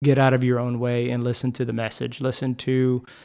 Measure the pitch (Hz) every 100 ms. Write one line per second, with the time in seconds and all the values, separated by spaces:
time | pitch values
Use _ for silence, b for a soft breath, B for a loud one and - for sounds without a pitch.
0 | 143 135 135 127 127 120 123 120 123 120
1 | 123 123 120 117 127 120 120 113 110 -
2 | 123 120 131 123 131 123 135 131 127 123
3 | - B